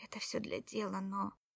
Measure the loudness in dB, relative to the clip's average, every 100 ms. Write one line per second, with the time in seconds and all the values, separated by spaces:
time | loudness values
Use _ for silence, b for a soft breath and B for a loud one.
0 | -10 -6 0 0 2 -2 0 0 2 0
1 | 0 2 0 -2 _